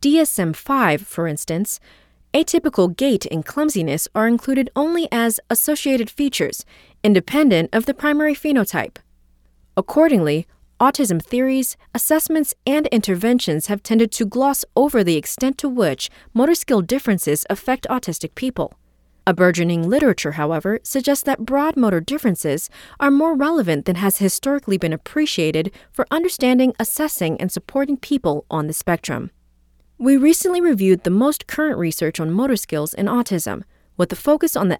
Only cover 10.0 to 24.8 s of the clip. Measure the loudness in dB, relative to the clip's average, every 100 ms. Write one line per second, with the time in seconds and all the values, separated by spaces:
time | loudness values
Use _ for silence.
10 | 4 4 2 0 -4 _ _ 0 2 2
11 | 0 -2 -2 -2 0 0 -2 -8 _ -4
12 | 0 0 0 -2 -2 -4 -2 0 0 0
13 | 0 0 2 0 0 -2 -2 -4 0 2
14 | 2 0 -2 0 0 0 0 2 2 2
15 | 2 0 -2 -4 -2 -2 -4 0 0 -2
16 | -8 -14 -6 0 2 2 2 0 2 0
17 | 0 0 0 -2 -2 -6 -4 -4 -2 -4
18 | -4 -8 -8 -6 -6 -4 -6 -8 _ _
19 | _ _ -2 4 4 4 0 0 2 4
20 | 4 2 -2 -2 -2 -2 -2 -4 -4 -2
21 | 0 0 0 -4 -2 0 0 2 2 0
22 | -2 -2 0 0 -2 -4 -6 -16 -18 -2
23 | 2 4 2 2 0 2 0 0 -2 -2
24 | 0 0 0 -2 -2 -2 -2 -2